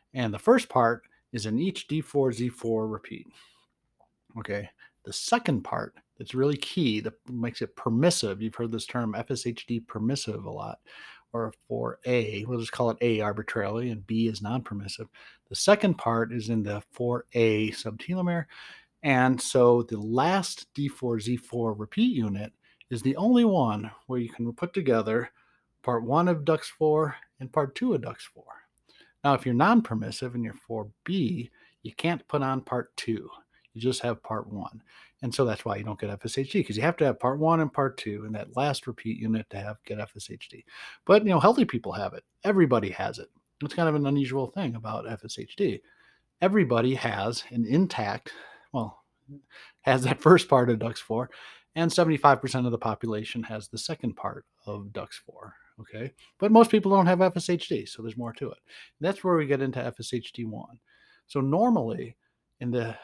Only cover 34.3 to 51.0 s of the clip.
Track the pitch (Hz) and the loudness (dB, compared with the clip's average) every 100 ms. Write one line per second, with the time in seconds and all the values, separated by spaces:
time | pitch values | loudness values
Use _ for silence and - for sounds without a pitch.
34.3 | 110 - 104 90 110 _ - - _ 123 | -8 -8 -10 -12 -14 _ -20 -20 _ -4
35.3 | - 123 110 113 101 110 101 101 104 113 | 0 0 0 -4 -6 -6 -8 -8 -8 -8
36.3 | - 135 202 - 107 147 170 143 123 123 | -6 -2 -2 -2 0 0 2 0 2 -2
37.3 | 143 160 165 151 - 135 - 110 104 107 | 0 2 2 2 0 -2 -4 -8 -8 -8
38.3 | 107 - 131 147 135 - 113 113 113 110 | -10 -8 -2 -2 -2 -8 -10 -8 -6 -2
39.3 | 110 - 98 101 107 - 107 107 - - | -2 -4 -12 -12 -12 -12 -10 -10 -14 -16
40.3 | 110 - - - - - - - 208 208 | -16 -18 -20 -20 -18 -18 -4 6 6 6
41.3 | 170 180 254 233 117 98 101 95 - - | 4 4 4 2 0 -6 -6 -6 -8 -18
42.3 | _ 196 196 151 120 101 - 98 - - | _ 0 4 4 4 0 -4 -8 -8 -16
43.3 | _ _ - 147 - 165 151 143 143 131 | _ _ -10 -8 -2 0 0 0 0 0
44.3 | 135 123 196 127 117 110 113 - 110 - | -2 -4 -4 -6 -6 -8 -8 -8 -12 -12
45.3 | - 117 - 190 95 _ _ _ _ _ | -12 -10 -2 -2 -2 _ _ _ _ _
46.3 | - 185 208 139 120 123 131 120 101 104 | 0 2 4 2 2 2 0 -2 -2 -4
47.3 | 120 - 120 110 147 185 - 104 113 - | -6 -6 -4 2 2 2 0 -4 -6 -10
48.3 | - - - _ 131 107 - _ _ - | -18 -20 -20 _ -6 -6 -10 _ _ -20
49.3 | 143 _ - - _ - 131 127 - 156 | -20 _ -20 -20 _ 2 2 2 4 8
50.3 | 175 - 131 123 110 113 - | 8 8 4 6 2 -2 -6